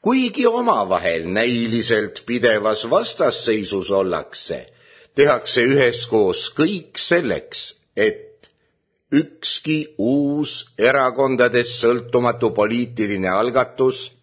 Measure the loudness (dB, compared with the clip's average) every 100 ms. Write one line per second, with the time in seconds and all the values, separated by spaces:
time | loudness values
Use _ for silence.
0 | 2 2 0 2 0 2 0 0 2 0
1 | 0 -2 -2 0 0 0 -2 -2 0 0
2 | 0 -8 -6 0 2 2 0 -2 0 0
3 | 0 0 0 0 0 -2 -2 -4 0 0
4 | 0 -2 -6 -14 -10 -10 -12 _ _ -20
5 | _ 2 4 4 0 0 2 4 2 0
6 | -2 2 2 0 -6 0 0 -2 -8 -6
7 | 0 0 0 -4 -6 -10 -10 -14 _ 0
8 | 0 0 -16 _ _ _ _ _ _ _
9 | _ -2 -2 -8 -8 -6 -4 -4 -6 -4
10 | -2 0 0 -2 -6 -8 -12 0 2 4
11 | 0 0 0 4 2 2 -2 0 0 0
12 | 0 0 0 0 -2 0 0 0 -4 -4
13 | -4 -2 0 0 0 0 -2 0 0 0
14 | -10 _